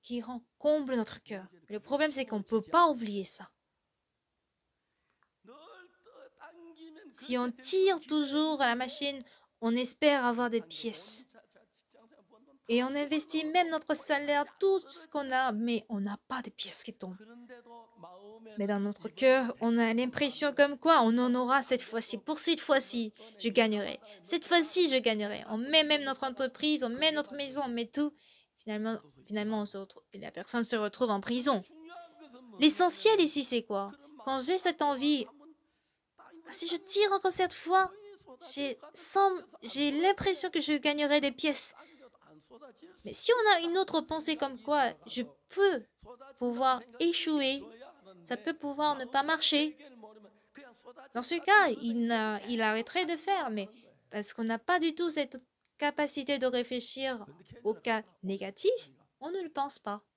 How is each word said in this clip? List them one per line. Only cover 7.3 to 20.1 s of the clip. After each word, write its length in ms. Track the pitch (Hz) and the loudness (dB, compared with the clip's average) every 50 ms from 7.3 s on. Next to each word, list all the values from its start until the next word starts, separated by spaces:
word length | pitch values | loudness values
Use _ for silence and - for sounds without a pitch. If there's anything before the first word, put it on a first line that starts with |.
| 247 | -2
on 140 | 247 247 247 | -2 -2 -4
tire 500 | 240 - 254 - - 381 381 392 381 330 311 | -6 -4 -2 0 2 4 4 4 2 0 -2
toujours 600 | 247 302 302 294 277 277 294 302 311 311 277 277 | -4 -2 -2 -2 0 0 0 0 0 0 2 2
à 40 | |
la 100 | 247 233 | 0 2
machine, 420 | 240 254 247 254 - 285 285 277 269 247 - - - _ _ _ _ | 0 -2 -6 -6 -4 -4 -6 -6 -6 -12 -18 -20 -20 _ _ _ _
on 140 | - 226 233 | -2 0 0
espère 500 | 247 254 240 - _ - 294 285 277 247 | 2 0 -2 -2 _ 4 4 4 4 2
avoir 240 | 247 240 226 247 240 | 0 0 0 -2 0
des 140 | 220 233 - | 0 -2 -4
pièces. 640 | - - - - 233 214 - - - - - - _ _ - _ _ _ 190 _ _ _ _ _ _ _ - 226 226 _ _ _ _ _ - _ _ - _ _ - | -4 -6 -6 -6 -4 -2 0 0 0 -2 -4 -6 _ _ -20 _ _ _ _ _ _ _ _ _ _ _ -20 -20 _ _ _ _ _ _ -20 _ _ -20 _ _ 0
Et 160 | 233 240 247 | 0 2 2
on 100 | 262 277 | 0 -2
investit 500 | 285 294 285 302 311 302 - - 311 311 | -4 -2 0 0 -2 -2 -2 -2 -2 -2
même 220 | 302 320 359 349 330 | 2 2 2 2 2
notre 240 | 320 311 311 - 311 | 0 -4 -2 -2 -2
salaire, 520 | 302 - - 302 277 294 285 294 285 294 285 - _ | -2 0 -2 -2 -2 0 2 2 0 0 -2 -4 _
tout 180 | - 392 381 381 - | 2 4 4 2 0
ce 220 | 269 - 349 320 311 | -4 -8 -8 -8 -6
qu'on 240 | - 294 285 262 262 | -6 -6 -4 -2 0
a, 180 | 254 262 262 | 0 0 0
mais 340 | 220 208 226 240 233 220 - _ | 0 -2 0 0 0 -2 -2 _
on 100 | 233 202 | -6 -4
n'a 220 | 196 202 202 - _ _ | -4 -4 -6 -10 _ _
pas 120 | 269 254 | -8 -8
de 100 | 247 - | -8 -10
pièces 340 | - - - 294 - - - | -10 -10 -10 -8 -8 -10 -10
qui 100 | - - | -10 -12
tombent. 240 | _ - 185 185 196 214 220 233 240 240 233 254 240 233 240 233 233 226 226 _ 220 170 170 180 185 202 208 214 226 226 220 214 214 | _ -14 -14 -14 -16 -18 -20 -20 -20 -20 -20 -20 -20 -20 -20 -20 -20 -20 _ _ -20 -20 -20 -20 -20 -20 -20 -20 -20 -20 -16 -6 -6
Mais 80 | 202 | -4
dans 140 | 202 208 202 | -2 -2 -2
notre 280 | 202 208 208 - - 220 | -2 -4 -6 -8 -12 -14
cœur, 460 | - - 262 262 262 262 262 233 240 - | -6 2 4 4 6 4 2 -2 -4 -2
on 160 | - 233 233 | 0 0 2
a 160 | 233 233 226 226 | 2 2 2 2
l'impression 600 | 233 247 254 | 0 -2 -2